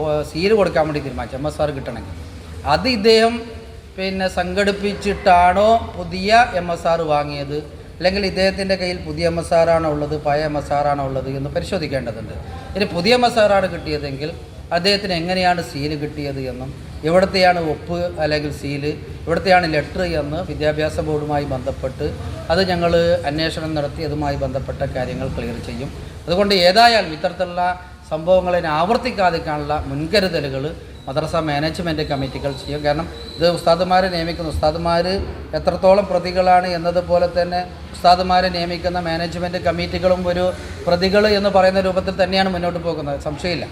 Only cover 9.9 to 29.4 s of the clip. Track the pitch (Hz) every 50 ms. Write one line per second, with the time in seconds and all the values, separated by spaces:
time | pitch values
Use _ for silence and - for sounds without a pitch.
9.9 | 147 147 147 143 151 151 143 151 143 151 156 151 147 147 139 - 147 143 147 147
10.9 | 143 143 139 135 135 131 127 135 135 139 135 143 - 175 175 - 208 185 156 139
11.9 | 139 131 123 117 107 113 110 104 - - - - - - - - - 190 202 190
12.9 | 175 170 170 220 247 247 247 240 240 233 214 208 202 196 190 180 170 160 143 156
13.9 | 151 147 147 143 135 131 147 160 170 - - - - - - - 170 175 170 196
14.9 | 202 196 208 190 180 165 165 180 185 185 185 180 180 175 165 - - 143 139 151
15.9 | 156 147 151 147 135 147 143 139 135 135 131 131 123 123 131 135 - - - -
16.9 | - - - 151 170 185 196 190 196 190 185 180 175 175 165 156 143 - - -
17.9 | 170 170 175 180 175 156 156 151 151 151 147 147 135 - - 143 143 143 143 151
18.9 | 156 147 - - - - - 151 170 175 170 196 180 180 180 160 156 151 143 -
19.9 | - 190 185 175 165 156 143 147 151 165 185 - 147 135 151 151 151 151 151 156
20.9 | - - 156 151 156 151 147 151 147 147 147 143 135 127 127 135 131 - - 131
21.9 | 127 - 147 156 - - - - - - - - 165 180 190 180 180 170 170 170
22.9 | 170 170 170 170 175 175 170 147 147 156 160 160 156 170 160 156 160 151 143 143
23.9 | - 165 165 151 147 147 151 143 143 139 139 131 131 135 131 - - - 139 135
24.9 | - 131 127 123 127 127 131 135 - - 117 117 117 117 - - 135 117 135 -
25.9 | - - - - - - - - 170 185 202 202 202 190 175 175 185 220 233 240
26.9 | 233 214 190 160 156 151 - 180 175 165 185 180 175 175 175 180 - - - -
27.9 | - - - - 165 156 165 175 185 185 180 180 175 175 170 160 151 156 170 190
28.9 | 233 240 240 254 202 190 190 180 170 160